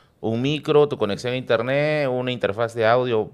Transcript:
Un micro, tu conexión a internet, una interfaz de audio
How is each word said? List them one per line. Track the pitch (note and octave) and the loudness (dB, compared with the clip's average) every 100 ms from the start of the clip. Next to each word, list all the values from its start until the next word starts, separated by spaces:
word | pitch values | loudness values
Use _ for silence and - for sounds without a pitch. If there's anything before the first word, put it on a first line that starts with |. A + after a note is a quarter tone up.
| _ _ | _ _
Un | G#2+ A2+ | -4 -2
micro, | C3+ D3+ - D3 D3 | -2 -2 2 4 4
tu | C#3 | 0
conexión | G#2 G2 B2 | -2 -2 -4
a | B2+ | -4
internet, | A#2 A#2 A#2+ C#3 D3+ D3+ C#3 | 0 0 0 0 0 0 -2
una | B2 B2+ | -2 -4
interfaz | B2 G2 G2+ A#2 | -2 -2 -2 -4
de | A#2 A2 | 0 4
audio | B2 B2+ A2 G2 | 4 2 0 -2